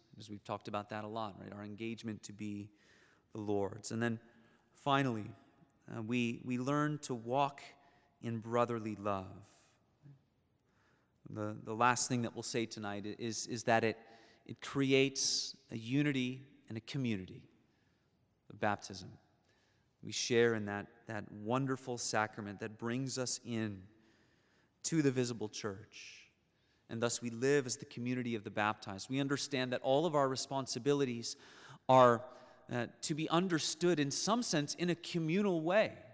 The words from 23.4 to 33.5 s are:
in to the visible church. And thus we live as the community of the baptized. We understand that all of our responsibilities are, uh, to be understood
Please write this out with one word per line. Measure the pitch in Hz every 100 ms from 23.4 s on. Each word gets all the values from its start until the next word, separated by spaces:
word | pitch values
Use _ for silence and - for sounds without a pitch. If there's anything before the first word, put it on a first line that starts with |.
in | 113 113 110 98 95 - _ _ _ _ _ _ _ _
to | - 165
the | 139
visible | 127 123 113 107
church. | - 107 98 104 - - - - _ _ _ _ _ -
And | 113
thus | 117 -
we | 120
live | 113 131 143 123
as | -
the |
community | - - 123 127 120
of | 113
the | 104
baptized. | 104 107 107 107 98 -
We | 135
understand | 139 139 - 135 127
that | 127
all | 135 135 170
of |
our | 151 135
responsibilities | 127 - 135 127 127 131 143 135 117 117 - - - - - -
are, | 131 123 117 - - - - -
uh, | 123 117 -
to | -
be | 151 156
understood | 165 190